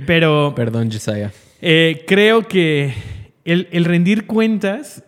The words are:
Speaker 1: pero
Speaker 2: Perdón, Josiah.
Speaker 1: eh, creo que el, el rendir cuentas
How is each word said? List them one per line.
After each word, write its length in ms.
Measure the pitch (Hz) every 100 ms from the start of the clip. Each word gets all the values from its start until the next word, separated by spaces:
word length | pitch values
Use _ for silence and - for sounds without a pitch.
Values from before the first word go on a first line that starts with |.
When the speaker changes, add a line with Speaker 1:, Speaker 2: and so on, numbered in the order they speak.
| 139
Speaker 1:
pero 480 | 165 160 151 147 127
Speaker 2:
Perdón, 360 | 117 113 113
Josiah. 400 | 107 - 104 101 - _ _
Speaker 1:
eh, 420 | 175 160 165 160 -
creo 400 | 196 214 226 190
que 460 | 190 160 147 143 110 - - - _
el, 240 | - 175 185
el 140 | 170 170
rendir 420 | 175 175 214 208
cuentas 760 | 220 226 214 196 220 302 -